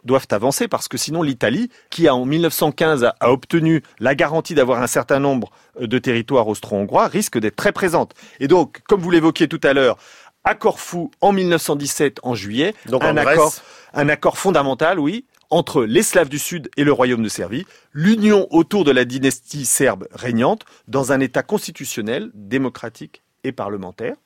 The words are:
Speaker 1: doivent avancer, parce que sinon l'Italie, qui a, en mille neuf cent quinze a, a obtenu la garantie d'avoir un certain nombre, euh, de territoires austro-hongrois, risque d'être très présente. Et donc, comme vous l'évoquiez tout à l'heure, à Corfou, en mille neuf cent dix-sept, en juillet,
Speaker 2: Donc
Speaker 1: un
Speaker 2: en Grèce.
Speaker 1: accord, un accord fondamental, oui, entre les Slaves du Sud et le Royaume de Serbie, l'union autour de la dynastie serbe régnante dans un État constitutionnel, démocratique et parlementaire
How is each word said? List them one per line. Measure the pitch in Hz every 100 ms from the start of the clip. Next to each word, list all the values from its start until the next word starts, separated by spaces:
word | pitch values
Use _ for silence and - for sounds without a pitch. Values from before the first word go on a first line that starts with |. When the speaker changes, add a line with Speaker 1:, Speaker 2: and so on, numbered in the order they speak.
Speaker 1:
doivent | 117 131 -
avancer, | 104 123 - 233
parce | 117 -
que | 127
sinon | - 165
l'Italie, | 156 127 110 151 240 _ _
qui | - 160
a, |
en | 127 127
mille | 160
neuf | 165
cent | - 156
quinze | - 160 147
a, | 117 -
a | 117
obtenu | 135 - 165 160 160 _ _
la | 117
garantie | 143 156 160 -
d'avoir | 156 123 120
un | 123
certain | 143 120 135
nombre, | 143 131 104 _ _ -
euh, | 120
de | 127
territoires | 131 117 113 135 110
austro-hongrois, | 104 - 101 98 151 214
risque | 185 214 120
d'être | 107 -
très | 208
présente. | - 190 160 113 - - -
Et | 139
donc, | 180 143 - -
comme | 202
vous | 170
l'évoquiez | 170 160 156 156
tout | 160
à | 147
l'heure, | 135 127 101 - - - _
à | -
Corfou, | 208 220 - - 175 165 _
en | 196
mille | 196 180
neuf | 165
cent | - 147
dix-sept, | 143 - 143 -
en | 127
juillet, | 117 101 113 175 220 113
Speaker 2:
Donc | 127
Speaker 1:
un | 160
Speaker 2:
en |
Grèce. | 151 139
Speaker 1:
accord, | 160 151 - - - -
un | 147 147
accord | 147 147 -
fondamental, | 190 160 139 127 156 190
oui, | 143 226 - _ _
entre | 165 - 147
les | 110 139
Slaves | 220 185 147
du | 143
Sud | - 175 123 -
et |
le | 147
Royaume | 127 127 120
de | 110
Serbie, | - 90 127 190 _ _
l'union | 143 180 226 214 202 -
autour | 165 165 202
de | 147
la | 127 123
dynastie | 131 135 - - 147
serbe | 127 - 131 95 90
régnante | - 127 113 135 220 - _ -
dans | 131 127
un | 135
État | 131 135
constitutionnel, | - 208 - - 135 - 107 139 220
démocratique | 104 101 131 131 - 117 - 160 _ _ _
et | 135
parlementaire | 120 101 104 92 - 117 294